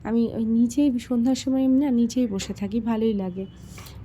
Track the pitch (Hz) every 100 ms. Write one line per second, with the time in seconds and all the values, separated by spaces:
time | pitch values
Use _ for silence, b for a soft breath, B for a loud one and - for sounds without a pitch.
0 | 214 233 226 - 220 226 233 285 294 240
1 | - 247 240 254 269 262 262 262 285 240
2 | 233 254 240 196 - 190 202 226 226 220
3 | 226 208 185 185 190 B B B B B